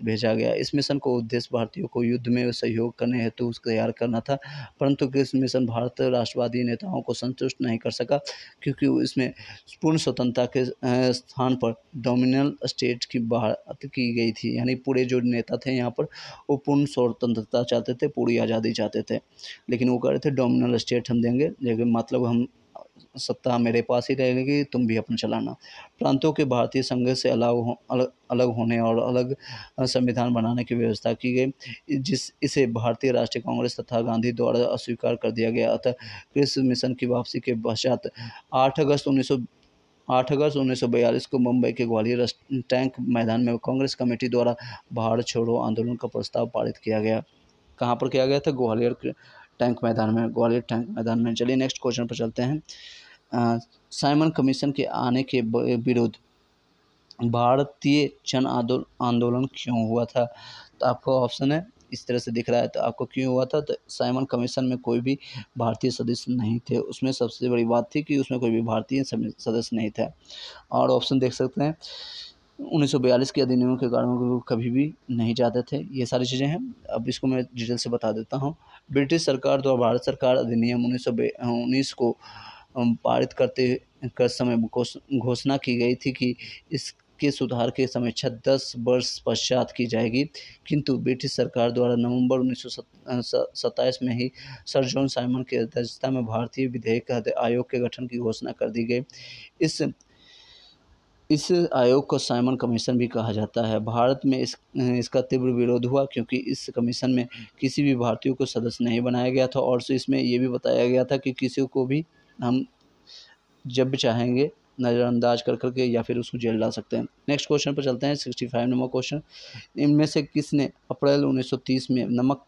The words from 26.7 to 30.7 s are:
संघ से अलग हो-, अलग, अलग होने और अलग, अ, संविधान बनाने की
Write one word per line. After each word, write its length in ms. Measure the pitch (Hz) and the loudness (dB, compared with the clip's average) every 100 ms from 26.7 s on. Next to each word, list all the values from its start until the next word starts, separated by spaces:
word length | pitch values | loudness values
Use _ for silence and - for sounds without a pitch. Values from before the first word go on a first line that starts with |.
| 131 | 0
संघ 320 | 131 127 123 | 0 0 0
से 160 | 127 127 | 2 2
अलग 180 | 120 120 | 2 2
हो-, 360 | 120 117 120 - | 2 0 -4 -2
अलग, 220 | 127 127 - - | 0 0 -2 -4
अलग 180 | 120 123 | 2 2
होने 320 | 117 117 117 | 2 0 2
और 180 | 113 113 | 2 2
अलग, 380 | 117 123 127 135 - 120 - - | 2 0 0 -4 -10 -16 -12 -2
अ, 60 | |
संविधान 500 | 127 131 123 120 120 | 0 2 2 2 2
बनाने 300 | 120 113 120 | 2 0 0
की 100 | 117 | -2